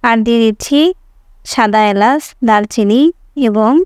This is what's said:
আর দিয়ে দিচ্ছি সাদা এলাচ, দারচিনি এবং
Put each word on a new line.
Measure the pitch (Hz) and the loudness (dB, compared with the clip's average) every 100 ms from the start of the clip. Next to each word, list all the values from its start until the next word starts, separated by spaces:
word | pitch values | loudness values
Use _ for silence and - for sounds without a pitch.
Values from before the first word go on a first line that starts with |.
| 247 | 0
আর | 226 220 | 0 0
দিয়ে | 233 | 2
দিচ্ছি | 226 214 - 285 330 370 _ _ _ - - | 0 -2 -2 0 0 -2 _ _ _ -20 -10
সাদা | - 220 214 214 | -2 0 2 0
এলাচ, | 196 214 285 - - 233 | 2 0 0 -6 -6 0
দারচিনি | 214 208 - 202 226 302 - - - 247 | 0 0 -2 0 2 0 -2 -14 -4 -2
এবং | 208 220 285 | 0 0 0